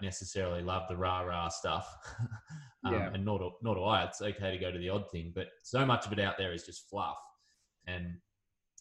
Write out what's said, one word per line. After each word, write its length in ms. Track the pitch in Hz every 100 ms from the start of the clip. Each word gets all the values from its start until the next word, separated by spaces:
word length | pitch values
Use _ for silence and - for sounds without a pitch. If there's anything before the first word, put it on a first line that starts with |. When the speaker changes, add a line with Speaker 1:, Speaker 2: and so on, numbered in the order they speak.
Speaker 1:
necessarily 580 | 95 - 92 98 92 87
love 220 | 90 92 -
the 100 | 87
rah-rah 520 | 92 92 90 87 85
stuff. 380 | - 87 80 - - - -
<laughs> 80 | 117 110 - 156 139 - 92
Um, 60 | 110
Speaker 2:
Yeah. 160 | 95
Speaker 1:
and 100 | 95
nor 160 | 101 101
do, 120 | 90 -
nor 140 | 113 92
do 80 | 101
I. 180 | 104
It's 180 | 95 -
okay 300 | 107 101 95
to 60 | 92
go 120 | 90
to 80 | 87
the 120 | 90
odd 200 | 101 98
thing, 220 | 85 85
but 140 | 92 - -
so 240 | - 127 135
much 200 | 117 101
of 60 |
it 80 | 104
out 180 | 98 -
there 140 | 92
is 140 | 85 -
just 240 | - -
fluff. 260 | 98 123 - - _ _ _ _ _ 90
And 300 | 90 87 87 _ _ _ _ _ -